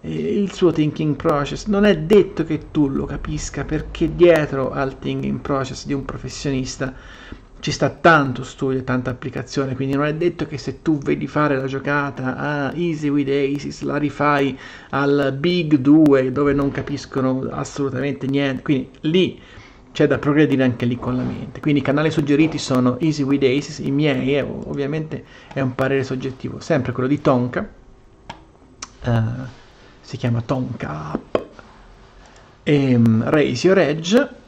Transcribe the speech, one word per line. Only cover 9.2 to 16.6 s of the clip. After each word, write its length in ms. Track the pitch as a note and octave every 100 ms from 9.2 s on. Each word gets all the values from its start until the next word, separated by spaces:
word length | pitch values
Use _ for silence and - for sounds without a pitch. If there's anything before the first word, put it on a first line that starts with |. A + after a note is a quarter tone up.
| C3+ C3 A#2 - C3
quindi 220 | B2+ C3+
non 80 | C#3
è 100 | D3+
detto 320 | D#3 F3 D#3+
che 120 | D3+ C#3+
se 240 | - -
tu 160 | - D3+
vedi 300 | C#3+ C#3+ C#3+
fare 280 | D3+ D3
la 100 | C3+
giocata 680 | C3+ C3+ C3+ C#3+ C#3+ C3+ B2+
a 380 | C3 C#3+ D3 C3+
Easy 320 | D3 F3 D#3 D3
with 220 | C#3+ C#3
Aces 540 | C#3 C#3 C#3 C#3+ C#3+
la 120 | C#3+
rifai 640 | C#3+ D3 - C#3+ C#3+ C#3 C3 - - -
al 440 | C3+ C#3+ C#3+ C#3 C3+
Big 360 | F3 F3+ D#3
due, 580 | D3 C3 D#3 D3+ C3+ C3
dove 180 | C3 C#3+
non 200 | C#3